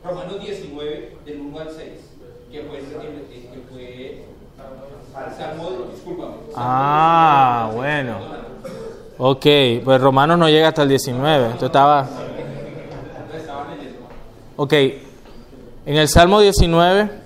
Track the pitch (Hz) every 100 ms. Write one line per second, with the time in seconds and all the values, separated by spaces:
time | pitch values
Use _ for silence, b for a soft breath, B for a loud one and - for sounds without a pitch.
0 | 175 175 180 196 202 196 143 143 147 151
1 | - - 147 143 143 151 156 160 - -
2 | - - - - - 147 147 139 139 151
3 | 151 143 139 123 123 127 123 127 123 123
4 | 139 - - - - - - - - -
5 | - 135 127 - 151 160 175 120 123 -
6 | 175 170 147 - - 123 123 127 143 151
7 | 160 165 165 139 131 120 113 113 139 147
8 | 131 104 120 - - - - - - -
9 | - - 127 139 151 147 127 117 127 131
10 | 135 135 151 170 160 156 160 156 143 135
11 | - 123 143 151 117 120 131 139 143 147
12 | 131 - - - - - - - - -
13 | - - - 160 156 143 147 151 127 120
14 | - - - - - - 143 151 135 -
15 | - - - - - - - - - 147
16 | 151 165 175 208 202 190 175 165 175 190
17 | 208 -